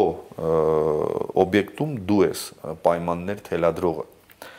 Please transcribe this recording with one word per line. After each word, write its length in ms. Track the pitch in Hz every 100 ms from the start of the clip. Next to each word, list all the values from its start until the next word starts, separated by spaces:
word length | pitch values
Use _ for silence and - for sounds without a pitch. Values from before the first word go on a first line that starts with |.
| 92 82 -
ը, 180 | - 82 80 78 78 78 76 78 50 -
օբյեկտում 640 | - 92 101 98 - 151 135
դու 220 | 92 104
ես, 240 | 87 - -
ը, 240 | - - 82
պայմաններ 680 | 85 87 87 87 90 104
թելադրողը։ 640 | - 87 85 85 90 78 - - _ - -